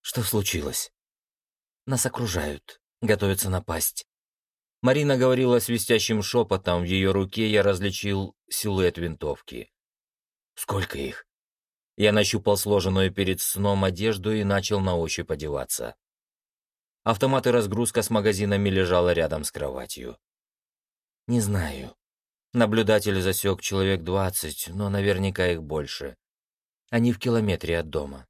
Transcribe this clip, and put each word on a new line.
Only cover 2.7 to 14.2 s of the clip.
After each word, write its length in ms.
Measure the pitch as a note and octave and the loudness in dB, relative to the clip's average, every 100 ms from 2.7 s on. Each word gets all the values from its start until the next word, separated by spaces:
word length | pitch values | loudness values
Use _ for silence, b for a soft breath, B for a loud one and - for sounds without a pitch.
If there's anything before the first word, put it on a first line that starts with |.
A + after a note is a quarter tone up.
| - _ _ | -20 _ _
готовятся 500 | A2+ G#2 G2 F#2+ G2+ | 0 2 2 0 0
напасть». 560 | F#2 - E2 - - - _ _ _ _ _ _ _ | -2 -4 -4 -4 -6 -16 _ _ _ _ _ _ _
Марина 340 | B2 C#3 D3 C3 | 0 2 2 4
говорила 420 | C3 B2+ B2+ B2 | 4 4 4 4
свистящим 640 | - A#2+ - A2+ - A2 | 2 -2 2 2 2 -2
шепотом, 600 | G2 B2 A2 F#2+ - F2 | 0 0 2 0 0 0
в 20 | |
ее 280 | F2 F#2+ F#2+ | 0 2 2
руке 360 | F#2+ F#2+ A2 A2 | 2 0 0 2
я 140 | G#2+ | 4
различил 720 | G2+ F#2 G2+ F#2+ G#2 G2 G2 _ _ | 4 2 -2 -4 -4 -4 -4 _ _
силуэт 500 | - G#2+ F#2+ F2+ E2+ | -6 -2 2 2 0
винтовки. 760 | E2+ D2+ D2+ C2+ - B1 - _ _ _ _ _ _ _ _ | -6 -4 -6 -6 -10 -14 -14 _ _ _ _ _ _ _ _
«Сколько 440 | - - G2+ F#2 C#2 | -14 -6 -4 -4 -6
их?» 280 | C2+ - - _ _ _ _ _ _ - | -8 -10 -20 _ _ _ _ _ _ 0
Я 160 | G#2 | 2
нащупал 440 | G#2+ G2+ A2 G2 G2+ | 4 2 0 0 0
сложенную 560 | G#2 G#2 F#2 F#2+ F#2+ | 2 2 2 2 0
перед 280 | F#2 F#2+ F2+ | 0 -2 0
сном 440 | - - G2+ G2 | -4 -2 0 2
одежду 480 | F#2+ F2+ G#2+ G#2 | 0 0 -2 -2